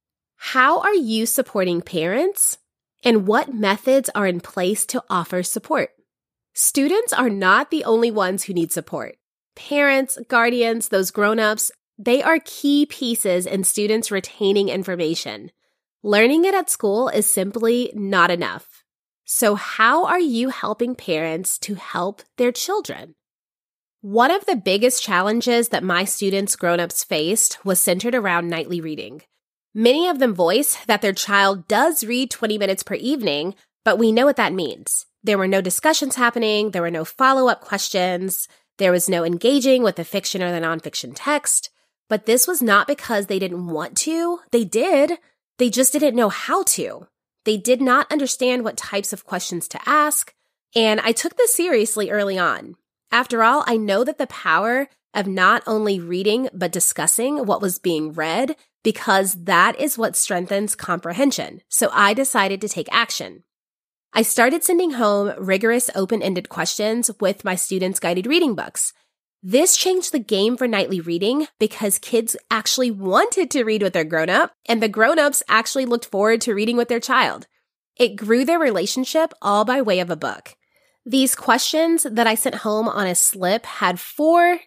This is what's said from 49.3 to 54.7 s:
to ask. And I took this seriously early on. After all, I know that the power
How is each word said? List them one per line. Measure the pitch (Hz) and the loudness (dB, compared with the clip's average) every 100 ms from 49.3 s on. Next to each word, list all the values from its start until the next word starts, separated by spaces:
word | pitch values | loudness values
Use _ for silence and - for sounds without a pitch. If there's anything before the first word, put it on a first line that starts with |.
| 185 - 175 - | -8 -6 -8 -8
to | - - | -8 0
ask. | 294 294 294 - _ _ _ _ | 2 2 0 -4 _ _ _ _
And | 233 220 214 | 0 2 2
I | 220 | 0
took | 233 330 - | -2 -2 0
this | 494 - | 0 2
seriously | 349 254 208 214 202 | 2 2 0 -2 -2
early | 208 202 190 | -2 -2 0
on. | 170 110 - - _ _ _ | 0 -2 -8 -20 _ _ _
After | 233 247 233 | 0 0 2
all, | 226 285 - | 4 4 2
I | 226 | -2
know | 208 196 | 0 0
that | 254 - | 0 -2
the | 277 | -6
power | - 180 165 214 | -6 0 0 2